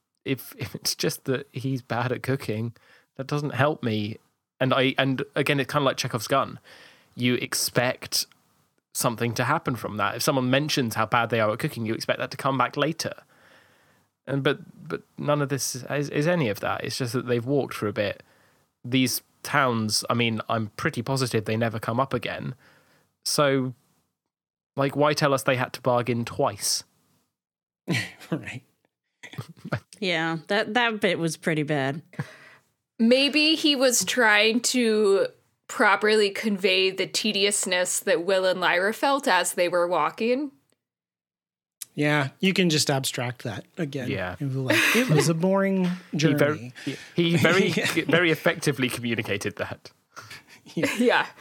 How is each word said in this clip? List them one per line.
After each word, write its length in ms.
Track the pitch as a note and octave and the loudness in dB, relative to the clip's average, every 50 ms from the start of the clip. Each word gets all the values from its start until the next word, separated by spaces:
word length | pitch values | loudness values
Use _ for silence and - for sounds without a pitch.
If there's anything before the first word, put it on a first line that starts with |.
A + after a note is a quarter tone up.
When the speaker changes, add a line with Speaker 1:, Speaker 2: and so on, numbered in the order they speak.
| _ _ _ _ _ | _ _ _ _ _
Speaker 1:
if, 300 | - C3+ B2+ - - - | -6 -6 -6 -6 -14 -14
<laughs> 20 | B3 | -12
if 160 | B2 - - | -12 -12 -12
it's 220 | - - - - | -6 -6 -6 -4
just 300 | - F#3+ E3 - - - | -2 -2 -4 -4 -4 -4
that 220 | - C3 B2+ C3 - | -4 -4 -4 -4 -8
he's 320 | - B2+ A#2 C3 C3+ B2 - | -12 -8 -4 -4 -4 -4 -4
bad 280 | - A#2+ A#2 A#2+ B2 | -4 -4 -2 -2 -2
at 120 | B2 A2 - | -2 -4 -2
cooking, 500 | - C3 C3+ - - G#2+ A2 A#2 A#2 - - _ _ - _ _ _ _ - | -2 -4 -2 -2 -4 -4 -4 -4 -6 -8 -12 _ _ -20 _ _ _ _ -12
that 100 | C3 C3+ | -8 -6
doesn't 240 | D3+ D3 D3 C#3 - | -4 -4 -4 -4 -2
help 300 | A2 C3+ D3+ D#3 - - | 0 0 0 0 -2 -4
me. 340 | A#2 G#2+ G#2+ G#2 G#2+ A2+ - - _ _ _ _ _ _ _ | -2 -2 -2 -4 -6 -8 -12 -16 _ _ _ _ _ _ _
And 140 | B2+ C3 B2+ | 0 2 2
I, 220 | C3+ C3 C3+ C3 - | 2 2 2 2 2
and 240 | C3+ C3+ C3 A#2+ - - - | 2 2 0 -2 -4 -4 -2
again, 240 | - B2 - D3 C#3 | -2 0 0 0 0
it's 120 | C3 - | 0 -2
kinda 140 | - D3+ C#3 | -2 0 0
like 120 | C3 - - | 0 0 0
Chekhov's 300 | - B2+ - A#2 G#2+ - | -4 -4 -4 -6 -2 0
gun. 300 | C#3 C#3 A#2 - - - - - - - - - - _ _ _ _ | 0 0 0 -2 -6 -14 -18 -20 -20 -20 -20 -20 -20 _ _ _ _
You 200 | - B2 B2 B2 | -2 0 0 0
expect 920 | - B2+ B2 - - - - - B2 A#2+ B2+ B2+ - - - - - - - _ _ _ _ _ _ _ _ _ _ _ _ _ | 2 0 -2 -2 -2 -2 0 0 0 0 0 -2 -4 -8 -4 -4 -4 -4 -4 _ _ _ _ _ _ _ _ _ _ _ _ _
something 400 | - - B2+ A2+ G#2+ A#2 A#2+ A2+ | -2 -2 -2 0 0 -2 -2 -2
to 80 | A#2+ B2 | -2 0
happen 320 | B2 D3+ E3 - D#3+ C3 | 0 0 0 0 -2 -4
from 220 | A2 - - G2+ G#2+ | -4 -6 -8 -2 -2
that. 180 | G2+ G2 - | -2 -2 0
If 80 | - - | 0 0
someone 260 | - C#3+ C3+ B2+ B2+ | 0 0 2 2 2
mentions 460 | C3 C#3 D3+ D3+ - D3+ C3 A2+ G#2 | 2 2 2 0 0 0 0 0 0
how 100 | A2+ A2 | 0 0
bad 240 | - - A#2+ A#2 A2+ | 2 2 2 2 2
they 100 | A#2 A2+ | 2 2
are 100 | G#2+ G#2+ | 2 2
at 80 | G#2+ G2+ | 0 -2
cooking, 260 | - D#3 - A#2 A2 | -4 -4 -4 -4 -4
you 80 | A2 A2+ | -4 -4
expect 240 | - - - B2 - | -4 -2 -2 -2 -2
that 140 | B2 C3 | -2 -6
to 60 | - - | -8 -4
come 200 | - C#3 C3+ B2+ | -2 -2 0 2
back 180 | B2 A#2+ - | 0 0 0
later. 380 | D3 C#3 D3+ D#3+ - - - - - - _ _ _ _ _ - - _ _ _ _ _ _ _ _ _ _ _ _ _ | 0 0 0 0 -2 -6 -6 -8 -8 -16 _ _ _ _ _ -20 -20 _ _ _ _ _ _ _ _ _ _ _ _ _
And 160 | - C3+ C#3 | -6 -4 0
but, 180 | C3+ D3 C3 - - - - - - D#3+ | 0 0 0 0 -4 -14 -20 -20 -8 -8
but 140 | - - - _ _ - | -6 -8 -8 _ _ -6
none 240 | C#3 C#3+ D3 D3 | -2 0 0 0
of 80 | C#3+ C3+ | 0 -2
this 260 | C#3+ C3 - - - | -2 -4 -4 -6 -6
is, 340 | B2 B2 - C3+ C#3+ D3 - | -8 -8 -6 -4 -4 -4 -2
is 180 | - C#3+ D3 E3+ | -2 0 2 2
any 200 | F3+ F3 C#3+ G#2+ | 2 2 0 0
of 140 | G2 - | -2 -2
that. 240 | - F#2 G2 - - | -4 -4 -4 -4 -6
It's 120 | A#2 A#2 - | -6 -6 -4
just 140 | C3+ A#2 | -4 -2
that 160 | A#2 B2+ A#2+ B2 | -2 -4 -2 0
they've 180 | A#2+ A#2+ A#2 | -2 -2 0
walked 280 | C3 C#3+ C#3 A#2+ - - | 0 0 0 0 -2 -4
for 160 | - A2 G#2 | -4 -4 -4
a 20 | G2+ | -2
bit 300 | A2 G#2 G2 - - - _ _ _ _ _ _ _ _ _ _ _ _ | -2 -2 -2 -4 -8 -12 _ _ _ _ _ _ _ _ _ _ _ _
these 360 | B2 B2 C3 C3 B2 - - - _ _ _ - | 0 2 2 2 2 0 -4 -8 _ _ _ -8
towns, 600 | - - D3 C#3 B2+ A#2 A2+ A2 G#2+ G2+ - - - | -2 0 2 2 2 2 0 0 0 -2 -2 -2 -2
I 40 | A#2+ | 0
mean, 280 | A#2 A#2+ A#2 A2+ G#2+ - - | 2 2 0 0 -2 -2 -2
I'm 180 | A2+ A#2 A2 G#2+ - - | -2 -2 -2 -4 -8 -6
pretty 240 | - E3 - B2+ | -6 -4 -4 -4
positive 440 | A2+ - C3+ C3 C3 A#2 - A2+ G2+ | -4 -2 -2 -2 0 0 -2 -2 -2
they 120 | - A2 A2+ | -2 -2 0
never 220 | A#2+ A2+ A#2 A2+ | 0 -2 -2 -4
come 200 | - - A2+ B2 | -6 -4 -2 -2
up 140 | C3+ - - | -2 -2 -2
again. 420 | A#2+ - G2 F2+ - - C#3+ C3 - _ - _ _ _ _ _ _ _ _ _ _ _ | -4 -4 -6 -6 -6 -8 -8 -10 -12 _ -20 _ _ _ _ _ _ _ _ _ _ _
So, 480 | - - - D3 C#3 C3+ C3+ B2+ C3 B2 - _ _ _ _ _ _ _ _ _ _ _ _ _ _ _ _ _ _ _ | -2 2 2 4 4 4 2 0 -2 -6 -10 _ _ _ _ _ _ _ _ _ _ _ _ _ _ _ _ _ _ _
like, 200 | C#3 C#3 C#3+ - | -2 -2 0 2
why 180 | C#3 D3 D3+ D3+ | 2 2 2 4
tell 200 | - D#3 C#3+ C#3 | 4 4 4 4
us 100 | B2+ - | 2 2
they 120 | - C3 | 2 2
had 180 | B2 B2+ - - | 2 0 -4 -6
to 80 | - | -2
bargain 440 | - C3 B2 A#2+ A#2+ B2 A#2+ A#2 A#2 | 0 2 2 2 2 2 0 -2 -2
twice? 580 | - - - C#3 B2+ B2 - - - - - - - _ _ _ _ _ _ _ _ _ _ _ _ _ _ _ _ _ _ _ - | -4 -2 -2 -2 -2 -2 -2 -4 -4 -4 -4 -6 -10 _ _ _ _ _ _ _ _ _ _ _ _ _ _ _ _ _ _ _ -4
Speaker 2:
<laughs> 60 | D#3+ A2+ G#2 - - - - - | -4 -4 -4 -6 -12 -18 -8 -8
Right. 320 | E3+ C3+ G#2 - - B2+ - _ _ _ _ _ _ _ _ _ _ _ - - - - - - - - - - - - - _ - - | -6 -6 -6 -10 -14 -16 -16 _ _ _ _ _ _ _ _ _ _ _ -20 -16 -14 -14 -14 -14 -18 -18 -10 -8 -8 -8 -8 _ -12 -6
Speaker 3:
Yeah, 380 | G#3 F#3 F3 D#3+ E3 E3 E3 D#3+ - - | -4 -2 0 0 0 -2 -2 -4 -2 -2
that, 260 | G3+ G3 D#3+ - G#3+ | 0 0 0 -2 -2
that 260 | B3 A#3+ A#3 A3 G#3 | -2 -2 -2 -2 0
bit 200 | - F#3+ F3 D#3+ | 0 0 0 0
was 180 | E3 E3 D#3 - | 0 -2 -4 -4
pretty 260 | - F3+ D#3+ D#3 D3 | -4 -2 -2 -2 -2
bad. 380 | C#3+ D#3 C#3+ C3+ C3+ C#3 E3+ - _ - - - - - - - - - - _ _ _ _ _ _ _ - | -2 -2 -2 -2 -2 -4 -6 -10 _ -12 -12 -12 -12 -14 -20 -20 -20 -20 -20 _ _ _ _ _ _ _ 0
Speaker 4:
Maybe 560 | A3+ A#3 B3 C4+ C#4 C#4+ A#3+ D4+ D4+ D#4 D#4+ | 4 4 6 6 4 4 4 4 4 4 2
he 200 | D4+ D#4+ D4+ C#4+ | 2 2 2 2
was 280 | B3 C4+ B3+ A#3+ - F#3+ | 4 4 4 4 2 0
trying 580 | - - B3+ A#3 G#3+ G#3 G#3 G#3+ A3+ A3 A#3+ | 0 0 2 4 6 6 6 6 4 4 2
to 680 | - - - B3+ A#3+ A3 G#3+ G#3+ G#3+ G3 G3 F#3+ E3 - - _ _ _ _ _ _ - | 0 0 2 2 2 4 4 4 4 4 4 4 2 0 -4 _ _ _ _ _ _ -14
properly 640 | - - A#3 G#3 G3 G3+ G#3 G#3 G#3+ A3 G#3 G3+ | -2 2 4 4 4 4 4 4 4 4 4 2
convey 600 | G3 - - A3+ G3+ F3+ F#3+ G3 F#3 F#3+ F#3+ F#3+ | 0 -2 -2 -2 -2 0 2 2 2 4 2 2
the 140 | F#3+ F#3+ F#3 D#3+ | 0 -2 -4 -4
tediousness 920 | - - - G#3+ G3 G3 G3 G3+ G3+ - - G3 F3+ F3+ F3+ F3+ - - | -2 -2 -2 0 0 2 0 2 0 0 0 0 0 0 0 0 -2 -2
that 240 | - G3+ F3+ D#3+ E3+ | 0 0 0 0 2
Will 200 | F#3 G3 F#3+ F#3 | 2 2 2 2
and 140 | F#3 F3+ F#3 | 2 0 2
Lyra 340 | F3+ D#3 E3+ F3+ F#3 G3+ A3 | 2 2 2 2 2 0 -2
felt 340 | - D#4 C#4 C4+ C#4 C#4 A#3+ | 0 0 0 0 2 2 2
as 260 | F#3 F3 F3+ - - | 2 2 2 0 0
they 160 | F#3+ F3 E3+ | 0 0 2
were 180 | F3 F3 F3 F3 | 2 2 2 2
walking. 640 | F3+ D#3+ D3 D#3+ E3 - A3 A#3 B3 C4+ D4+ C4+ - _ _ _ _ _ _ _ _ _ _ _ _ _ _ _ _ _ _ _ _ _ _ _ _ _ - - _ | 2 0 0 0 -2 -2 -2 0 0 -2 -2 -6 -10 _ _ _ _ _ _ _ _ _ _ _ _ _ _ _ _ _ _ _ _ _ _ _ _ _ -18 -12 _
Speaker 2:
Yeah, 340 | D3+ D3 D3+ D3 D3+ C#3 C3+ - _ | -2 0 2 2 2 0 -2 -4 _
you 140 | - F#3+ F3+ | 0 2 4
can 160 | - F#3 F3 | 4 2 4
just 200 | D#3 D3 - - | 2 2 2 2
abstract 540 | C#3+ C3+ B2+ - - - B2 A#2+ A#2+ - - | 0 0 -2 -2 -4 -4 -6 -6 -8 -8 -10
that 220 | B2 G#2 C3 - - _ - | -10 -10 -10 -12 -14 _ -8
again. 320 | E3+ C#3 C3+ C#3 B2 C3 | -8 -6 -6 -6 -6 -4
Speaker 1:
Yeah. 260 | C3+ F#2+ F#2 F2+ F#2 - | -4 -4 -4 -6 -6 -6
Speaker 2:
It 60 | C#3+ | -4
was 100 | C#3 C3 | -4 -4
like, 400 | C3+ C3 B2 - - - - - | -4 -2 0 0 2 2 2 2
it 140 | A3+ C4 A#3+ | 2 2 4
was 200 | D#3 - - D#3 | 4 4 4 4
a 40 | E3+ | 2
boring 500 | D#3+ F3 F#3+ F#3+ G3 G3 G3 G3 F#3+ F3+ F3 F3+ - | 2 2 2 2 2 2 2 2 2 2 0 0 -4
Speaker 1:
<laughs> 100 | - - | -8 -8
He 60 | - D3+ D3 D3 D3 | -4 0 2 2 4
very, 40 | D3 | 4
Speaker 2:
journey. 360 | D3 D3 D3+ G#2+ A#2 B2 - - - | 4 2 2 -2 -6 -12 -16 -10 -8
Speaker 1:
he, 120 | C#3+ C3 - - - - | -8 -8 -8 -12 -6 -2
he 220 | - F3 E3+ E3+ D3 | 0 2 2 4 4
very, 300 | C3+ E3 F3 F#3+ G3 F3+ | 4 6 6 4 4 2
Speaker 2:
<laughs> 260 | - G#3+ - - - | 2 0 -2 0 0
Yeah. 100 | E3 D3 - | 0 2 2
Speaker 1:
very 240 | E3 E3+ F3+ E3 | 2 4 4 4
effectively 580 | D#3 - - F3 E3 E3 - D3+ C#3 - B2+ B2 | 2 2 2 0 0 2 0 -2 0 0 -2 -2
communicated 680 | - A#2+ A#2 A#2 A#2 A2+ A2 - G2+ G2+ - G#2+ - - | -2 -4 -4 -2 -2 -2 -2 -4 -4 -4 -4 -6 -6 -6
that. 340 | G2+ - - - _ - - _ _ _ _ - - - - - - _ - - _ - - | -8 -8 -8 -12 _ -20 -20 _ _ _ _ -20 -20 -18 -20 -20 -20 _ -20 -20 _ -10 -4
Speaker 2:
Yeah. 160 | - - C#4 - G#3+ | -4 -2 -2 0 2
Speaker 4:
Yeah. 280 | B3 A#3 F#3 C#3+ - - - - | 2 4 4 2 2 -2 -6 -14